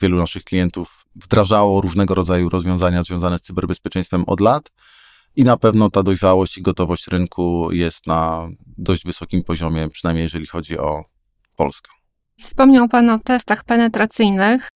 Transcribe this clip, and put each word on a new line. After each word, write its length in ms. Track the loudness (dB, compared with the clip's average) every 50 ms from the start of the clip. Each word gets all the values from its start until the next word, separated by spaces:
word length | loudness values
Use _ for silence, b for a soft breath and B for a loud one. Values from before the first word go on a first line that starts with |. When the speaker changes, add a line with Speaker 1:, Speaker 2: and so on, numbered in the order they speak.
| 0
Speaker 1:
wielu 160 | 0 2 2
naszych 260 | 0 -2 -4 -10 -10
klientów 600 | -4 -2 -2 -2 -2 -2 -6 -10 -12 -14 -20 _ _ _
wdrażało 640 | -20 -6 -2 2 2 2 4 4 4 4 4 4 2
różnego 340 | 0 0 0 0 0 2 2
rodzaju 340 | 0 0 0 0 0 0 0
rozwiązania 540 | -2 -2 -2 -2 -2 0 0 0 0 0 -2
związane 360 | -4 -4 -4 -2 -2 -2 -4
z 40 | -6
cyberbezpieczeństwem 800 | -8 -6 -6 -4 -4 -6 -6 -8 -8 -6 -6 -6 -2 -2 -2 0
od 140 | 0 0 2
lat 300 | 2 2 2 0 -2 -10 b b b b b b b b b b b b _
i 80 | 2 4
na 120 | 4 4
pewno 340 | 4 2 2 4 4 2 4
ta 120 | 2 2 2
dojrzałość 560 | 2 0 2 4 4 4 4 2 0 -4 -4
i 40 | -4
gotowość 460 | -4 -2 -2 -2 -2 -2 -6 -6 -4
rynku 600 | -2 -2 -2 -2 -4 -4 -2 0 0 0 -2 -2 -2
jest 340 | -2 -2 -2 -4 -8 -6
na 420 | -4 -2 -2 -2 -2 -4 -6 -8 -12 -14 -18 -20 -20 -16 -8
dość 260 | -4 -2 -2 -2 -2
wysokim 380 | -8 -10 -10 -10 -4 -4 -4 -2
poziomie, 460 | -2 -6 -4 -4 -4 -4 -4 -4 -6
przynajmniej 340 | -8 -6 -4 -4 -2 -2 -4
jeżeli 240 | -4 -6 -8 -12
chodzi 320 | -10 -10 -12 -10 -8 -8 -6
o 260 | -4 -4 -4 -6 -10 -14 _ _ _ _ _ _ _ _ _
Polskę. 340 | _ -4 -4 -4 -10 -18 -20 _ _ _ _ _ _ _ _ _ _
Speaker 2:
Wspomniał 480 | -18 -12 0 4 6 8 8 8 6 4
pan 220 | 4 4 4 4
o 80 | 2 0
testach 460 | 0 -2 -2 -2 0 -2 -4 -4 -2
penetracyjnych. 1040 | -2 0 2 2 0 0 -2 -2 -2 0 0 0 0 2 2 2 2 2 0 -2 -8 -18